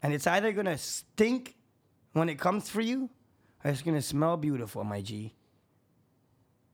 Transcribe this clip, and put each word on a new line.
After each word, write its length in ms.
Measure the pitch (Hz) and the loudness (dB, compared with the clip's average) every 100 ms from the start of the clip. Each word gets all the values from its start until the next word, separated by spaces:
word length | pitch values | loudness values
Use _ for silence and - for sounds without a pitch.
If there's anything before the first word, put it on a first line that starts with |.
And 100 | 143 | -2
it's 140 | 147 170 | 0 2
either 240 | 185 220 | 2 2
gonna 260 | 202 190 147 | 0 -2 -2
stink 800 | - - - - 220 254 247 - _ _ _ _ _ | -6 -8 -4 4 4 4 -4 -20 _ _ _ _ _
when 160 | 156 165 | 0 2
it 80 | 143 | 2
comes 320 | 180 208 - | 2 0 -2
for 120 | 208 | -2
you, 280 | 226 262 262 _ _ _ _ _ | 0 -2 -4 _ _ _ _ _
or 80 | 143 | -4
it's 100 | 135 | -2
gonna 200 | 165 151 | 0 0
smell 360 | - 143 160 170 | 0 0 2 2
beautiful, 460 | 151 135 110 113 | 0 -2 -4 -6
my 180 | 104 101 | -4 -4
G. 320 | 101 107 110 _ _ _ _ _ _ _ _ _ _ _ _ _ _ | -6 -8 -10 _ _ _ _ _ _ _ _ _ _ _ _ _ _